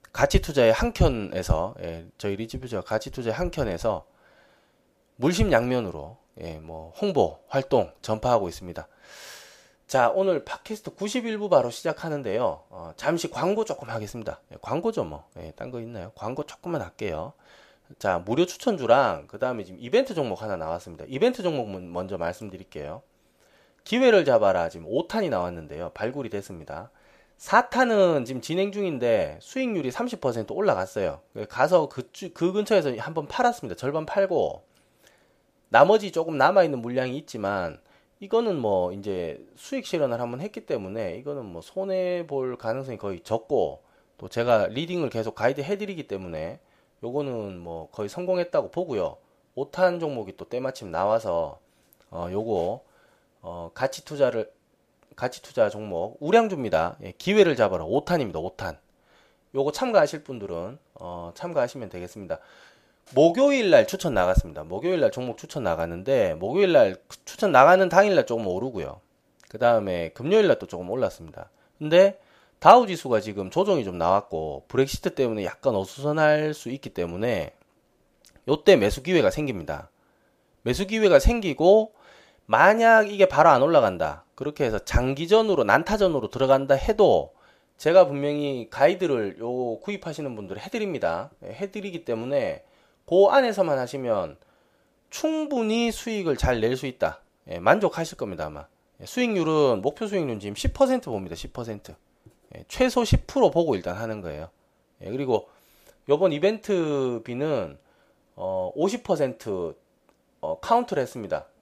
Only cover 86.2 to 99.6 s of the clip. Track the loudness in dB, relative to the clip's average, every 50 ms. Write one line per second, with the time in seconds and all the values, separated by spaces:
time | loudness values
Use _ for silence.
86.2 | -2 -4 -2 0 4 4 4 4 4 4 2 2 2 2 4 6 6 6 6 4
87.2 | 2 -2 -8 _ _ _ _ _ _ _ _ -4 0 6 8 8 8 6 4 -2
88.2 | -2 -2 -2 -2 -2 -4 -4 -6 -8 -8 0 4 4 4 4 2 0 0 0 0
89.2 | -2 -4 -6 -6 -8 -6 -4 -4 -4 -4 -6 -6 -8 -10 -10 -8 -8 -10 -10 -8
90.2 | -8 -8 -8 -10 -10 -10 -12 -12 -10 -8 -8 -6 -6 -6 -4 -2 -2 -2 -2 -4
91.2 | -6 -10 _ _ -18 -16 -12 -10 -10 -10 -10 -10 -10 -10 -10 -10 -6 -6 -6 -4
92.2 | -4 -4 -2 -2 -2 -2 -4 -8 -12 _ _ _ _ _ _ _ _ 2 4 6
93.2 | 6 6 6 4 4 2 2 0 0 0 0 -2 -2 -4 -6 -4 -2 0 0 0
94.2 | -2 -4 -8 -14 _ _ _ _ _ _ _ _ _ _ _ _ _ _ -8 -4
95.2 | -4 -2 -2 -2 -4 -4 -2 -2 -2 0 0 0 0 -2 -4 -6 -8 -6 -6 -4
96.2 | -2 -2 -2 0 0 0 0 2 0 0 -2 -2 -6 -8 -6 -4 -4 -4 -4 -6
97.2 | _ _ _ _ _ -12 -10 0 2 4 4 4 2 0 -2 -4 -8 -8 -8 -10
98.2 | -10 -8 -8 -8 -8 -8 -10 -12 -16 -18 _ _ _ _ _ -20 -20 -10 -4 -2
99.2 | -2 0 0 0 0 2 4 4